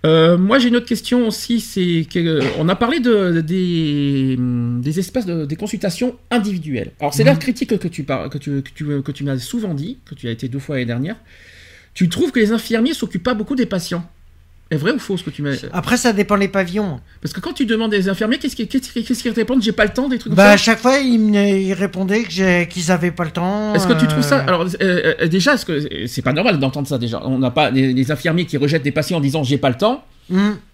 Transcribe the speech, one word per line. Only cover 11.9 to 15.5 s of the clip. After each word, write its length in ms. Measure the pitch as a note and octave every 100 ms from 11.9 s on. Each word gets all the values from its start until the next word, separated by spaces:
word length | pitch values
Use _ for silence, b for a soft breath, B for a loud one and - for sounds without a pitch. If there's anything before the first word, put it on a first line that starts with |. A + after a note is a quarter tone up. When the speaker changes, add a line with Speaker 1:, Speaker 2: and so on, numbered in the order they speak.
Speaker 1:
Tu 140 | - F3
trouves 220 | E3+ D#4+
que 80 | B3+
les 140 | G#3
infirmiers 420 | A3+ - A3+ B3
s'occupent 300 | D#4+ - F#3
pas 100 | B3+
beaucoup 220 | A3+ G#3+ C4
des 100 | A#3
patients ? 380 | F#3+ E3+ F3 E3+ - - - - - -
Est 60 | D3+
vrai 160 | E3
ou 60 | C4+
faux 180 | - F#3
ce 80 |
que 60 | -
tu 100 | -
m'as 120 | D3